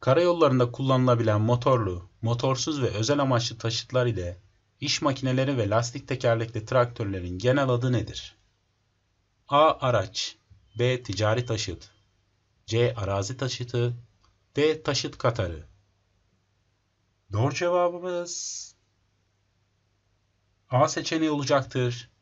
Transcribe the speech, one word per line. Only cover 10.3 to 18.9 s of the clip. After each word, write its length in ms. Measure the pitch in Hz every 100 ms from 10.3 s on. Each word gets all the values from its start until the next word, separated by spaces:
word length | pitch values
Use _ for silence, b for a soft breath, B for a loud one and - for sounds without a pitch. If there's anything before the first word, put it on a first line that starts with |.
| - _ - _ 110
B. 240 | 120 127
Ticari 440 | 127 92 107 113 123
taşıt, 440 | 107 - 82 - _ _ _ _ _ _ _ -
C. 280 | 113 120
Arazi 420 | 120 98 98 101 127
taşıtı, 600 | 135 - 123 120 120 120 - _ _ _ _ -
D. 260 | 151 156
Taşıt 360 | 156 139 151 -
katarı. 480 | 127 120 92 80 - _ _ _ _ _ _ _ _ _ _ _ _ _ _ _ _
Doğru 220 | 98 127
cevabımız 1120 | 143 175 180 175 175 180 175 175 - - - - _ _